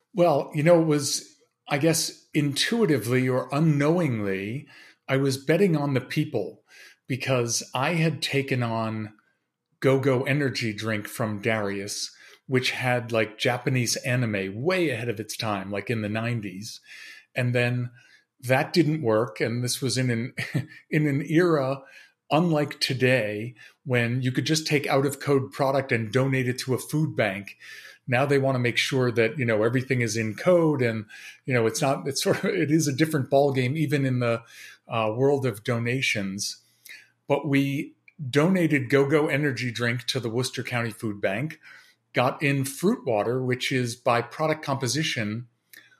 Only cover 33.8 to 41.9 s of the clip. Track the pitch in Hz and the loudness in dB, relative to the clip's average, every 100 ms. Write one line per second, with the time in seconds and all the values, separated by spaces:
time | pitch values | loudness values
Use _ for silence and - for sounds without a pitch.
33.8 | 143 143 135 123 120 117 - - - - | 0 0 0 0 0 -2 -6 -20 -20 -20
34.8 | - 117 110 113 139 139 123 101 - 117 | -6 -2 0 2 2 2 -2 -4 -4 -2
35.8 | 117 135 131 110 98 98 - - _ _ | 0 -2 -2 -2 -4 -6 -8 -10 _ _
36.8 | - - _ _ - 139 147 139 139 139 | -20 -20 _ _ -2 -2 2 0 0 -2
37.8 | - _ _ - 131 139 170 185 160 147 | -6 _ _ -12 -2 2 4 4 2 2
38.8 | 120 139 139 156 156 143 147 117 123 110 | 2 2 4 2 2 0 0 -2 -4 -2
39.8 | 120 120 - 131 113 117 127 - 117 120 | -2 -2 -4 -4 -2 -2 -4 -6 -6 -4
40.8 | 117 - 113 101 101 104 156 - - - | -4 -4 -6 -2 -2 -2 -4 -8 -20 -20
41.8 | - | -20